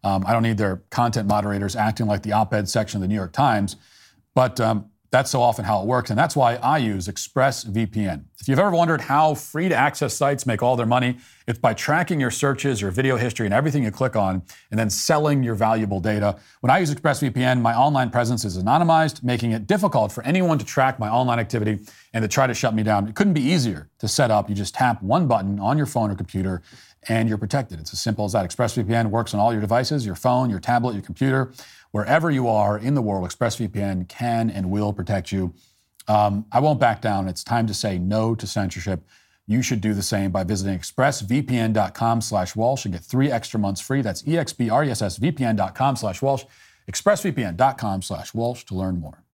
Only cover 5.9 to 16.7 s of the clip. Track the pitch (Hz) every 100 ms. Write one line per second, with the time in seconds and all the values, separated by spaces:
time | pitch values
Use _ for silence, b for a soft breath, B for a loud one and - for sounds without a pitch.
5.9 | 127 120 107 156 143 123 120 123 156 117
6.9 | 95 90 - - - 135 127 117 104 110
7.9 | 113 101 78 - - - 135 202 170 170
8.9 | 160 - 139 156 147 - 151 185 131 143
9.9 | - 135 - 139 139 - 110 123 123 113
10.9 | 123 123 123 B B B 117 127 - -
11.9 | 151 175 160 127 - 143 135 139 117 98
12.9 | 92 131 123 120 110 107 104 151 147 117
13.9 | - 127 110 95 92 - B B 107 110
14.9 | - - 156 151 143 123 107 110 113 107
15.9 | 98 90 104 104 98 B B 120